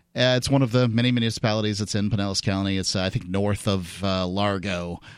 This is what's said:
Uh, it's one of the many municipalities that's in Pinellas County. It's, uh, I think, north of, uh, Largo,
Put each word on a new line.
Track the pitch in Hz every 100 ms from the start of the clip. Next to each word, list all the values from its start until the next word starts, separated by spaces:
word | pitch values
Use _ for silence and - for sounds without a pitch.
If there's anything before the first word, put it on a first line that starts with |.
| _ -
Uh, | 127 127
it's | -
one | 135
of | 127
the | 123 123
many | 113 123
municipalities | 123 113 - 110 110 107 104
that's | 101
in | 107 104
Pinellas | 101 101 98
County. | - 95 98 95
It's, | 90 98
uh, |
I | 95
think, | 104 90
north | 95 101 101 -
of, | 98 85 87
uh, | 98 92 90
Largo, | 95 104 98 95 90 87 90 -